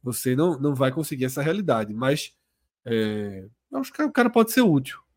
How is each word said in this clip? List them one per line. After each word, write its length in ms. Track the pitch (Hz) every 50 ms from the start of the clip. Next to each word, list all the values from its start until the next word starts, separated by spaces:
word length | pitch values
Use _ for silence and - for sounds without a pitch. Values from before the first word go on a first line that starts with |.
Você 320 | - 127 117 - - 127 127
não, 240 | 131 160 185 160 127
não 160 | 135 147 143
vai 160 | 127 139 131
conseguir 360 | 127 160 151 - 151 127 127
essa 160 | 127 127 147
realidade, 500 | 139 156 170 208 202 156 127 113 107 104
mas, 420 | 104 110 127 131 147 143 - - _ _ _ _ _ _ _ _ _ _ -
é, 600 | 117 117 113 110 107 107 107 104 101 98 95 95 101 - _ _ _
eu 80 | 277 269
acho 140 | 269 -
que 100 | - -
o 80 | 302 285
cara 200 | - - 247 240
pode 200 | 233 233 226 226
ser 120 | - 262
útil. 360 | 254 202 156 135 131 - - - - _ _